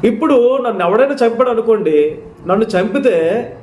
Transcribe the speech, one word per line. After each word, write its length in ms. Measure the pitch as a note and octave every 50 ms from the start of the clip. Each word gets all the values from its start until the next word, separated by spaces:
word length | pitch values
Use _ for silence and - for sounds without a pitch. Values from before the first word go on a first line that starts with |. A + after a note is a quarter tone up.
| - A3
ఇప్పుడు 500 | B3 - D#4+ D#4 C#4+ B3 A#3+ B3 C4 C4+
నన్ను 280 | B3 A#3+ G#3+ F#3+ F3+
ఎవడైనా 300 | E3+ G3 A3 C4 C#4 C#4+ C#4 B3
చంపాడు 240 | A#3 A#3 A#3 B3+ B3
అనుకోండి, 680 | A#3+ A3 A3+ A3+ A3 G#3 F3+ D#3+ D#3 D3 D3 D#3 D#3 - - - - - - E3
నన్ను 180 | F#3 G#3 A3+
చంపితే 880 | A3 - F3+ F#3 A3 F#3+ C#4 - B3+ G3 E3 D#3+ E3 G3 A#3 - - - -